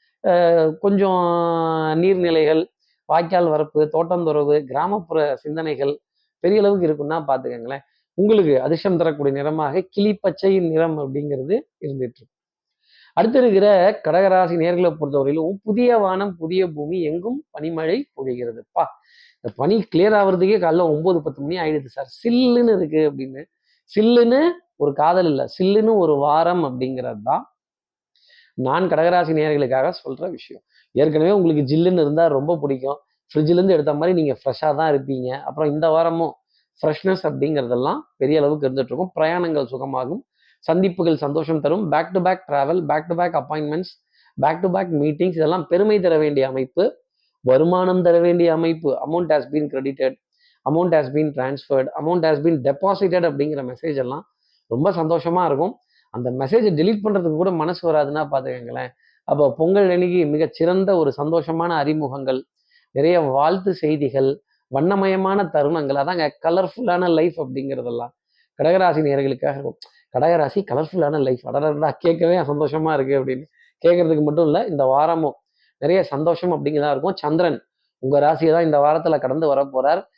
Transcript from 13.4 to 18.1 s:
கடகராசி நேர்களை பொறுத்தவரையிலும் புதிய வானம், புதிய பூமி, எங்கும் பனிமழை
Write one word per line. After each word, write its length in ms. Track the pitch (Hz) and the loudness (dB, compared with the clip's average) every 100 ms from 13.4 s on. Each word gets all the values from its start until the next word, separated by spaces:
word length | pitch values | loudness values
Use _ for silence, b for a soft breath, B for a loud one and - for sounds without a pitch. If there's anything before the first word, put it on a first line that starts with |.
| 247 190 208 196 185 208 | 4 4 6 6 4 0
கடகராசி 560 | 160 170 196 185 175 170 | 0 2 4 4 2 0
நேர்களை 340 | 165 175 180 | 0 2 0
பொறுத்தவரையிலும் 680 | 156 147 143 135 156 160 196 | -2 -2 0 0 0 -2 -4
புதிய 360 | 214 214 247 233 | -4 0 2 2
வானம், 380 | 196 185 202 170 | 2 -2 -4 -6
புதிய 300 | 160 185 185 | -4 -2 -2
பூமி, 340 | 151 147 180 | -4 -6 -4
எங்கும் 420 | 156 170 202 269 - | -4 -4 -6 -8 -10
பனிமழை 480 | - 156 165 160 220 285 | -10 -8 -4 -2 -4 -6